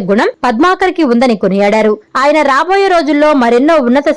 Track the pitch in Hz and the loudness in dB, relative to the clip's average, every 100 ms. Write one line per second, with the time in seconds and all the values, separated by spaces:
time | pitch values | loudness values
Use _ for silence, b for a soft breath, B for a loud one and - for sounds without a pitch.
0 | 185 196 359 - 254 226 349 370 370 339 | 0 0 -2 -2 -4 0 0 0 -2 -2
1 | 302 233 262 214 202 196 202 214 214 214 | 0 0 0 0 -2 0 0 0 0 -2
2 | b - 285 311 277 269 330 392 392 349 | b -4 0 0 0 0 0 0 0 0
3 | 294 294 302 294 233 240 294 330 240 262 | 0 0 2 2 2 2 2 2 2 0
4 | 285 | 0